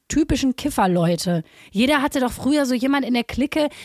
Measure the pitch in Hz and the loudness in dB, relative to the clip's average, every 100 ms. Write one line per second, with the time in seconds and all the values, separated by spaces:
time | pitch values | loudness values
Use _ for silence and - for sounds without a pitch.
0 | - 285 311 277 269 - 294 262 196 175 | -4 0 0 0 0 -2 -2 0 2 4
1 | 165 170 185 170 - - - 196 254 294 | 2 0 0 -2 -4 -14 -6 0 2 2
2 | 277 285 247 - 254 294 269 247 262 277 | 0 0 -2 -2 0 2 2 0 0 0
3 | 269 240 226 - 294 - 294 - | 0 -2 -2 -4 -2 0 -2 -4